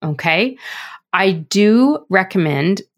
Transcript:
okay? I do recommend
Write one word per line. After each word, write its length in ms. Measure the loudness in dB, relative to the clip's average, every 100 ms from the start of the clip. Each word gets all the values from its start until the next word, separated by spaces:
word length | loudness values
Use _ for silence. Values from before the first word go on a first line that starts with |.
okay? 540 | -8 -4 -2 0 -2 -4 -14 -16 -16 -20 _
I 180 | 0 0
do 720 | -2 -2 2 4 4 4 0 0
recommend 720 | -2 0 -2 0 0 0 -2 -6